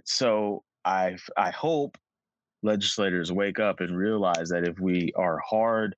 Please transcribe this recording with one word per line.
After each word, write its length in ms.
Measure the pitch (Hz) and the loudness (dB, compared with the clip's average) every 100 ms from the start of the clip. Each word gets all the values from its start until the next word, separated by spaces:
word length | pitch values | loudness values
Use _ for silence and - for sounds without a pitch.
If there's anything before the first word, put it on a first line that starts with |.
| - | -2
So 560 | - 123 107 104 101 _ _ 90 | 0 2 2 0 -4 _ _ -2
I, 320 | 95 92 92 - - | 0 0 -4 -6 -2
I 140 | 92 | -2
hope 480 | - 156 156 143 - _ _ _ _ _ - | 0 0 0 -2 -8 _ _ _ _ _ -4
legislators 720 | 107 104 101 - 98 90 85 | 0 0 0 0 0 0 0
wake 280 | 92 101 95 | 0 -2 0
up 200 | 104 87 | 0 0
and 180 | 90 90 | -2 0
realize 520 | 104 107 95 85 85 | 0 2 2 0 0
that 180 | 87 87 | 0 0
if 120 | 85 | -2
we 340 | 92 90 82 - | 0 0 0 0
are 240 | 90 80 | 0 0
hard 560 | - 110 113 110 107 | 0 0 2 2 -2